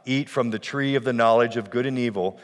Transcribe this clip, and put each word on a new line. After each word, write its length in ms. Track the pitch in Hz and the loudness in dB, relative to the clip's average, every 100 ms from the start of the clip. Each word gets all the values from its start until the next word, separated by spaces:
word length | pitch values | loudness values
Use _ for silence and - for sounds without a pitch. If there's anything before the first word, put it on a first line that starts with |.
| - | -4
"Eat 240 | 135 143 | -2 -2
from 220 | - 120 | -2 -2
the 80 | 110 | -4
tree 360 | - 139 139 139 | -6 -4 0 0
of 80 | |
the 100 | 123 | 0
knowledge 440 | 120 113 113 120 117 | 2 4 6 4 0
of 120 | 101 | -4
good 160 | 120 127 | -2 -2
and 120 | 131 | -2
evil, 420 | 120 101 92 95 | -2 -2 -4 -4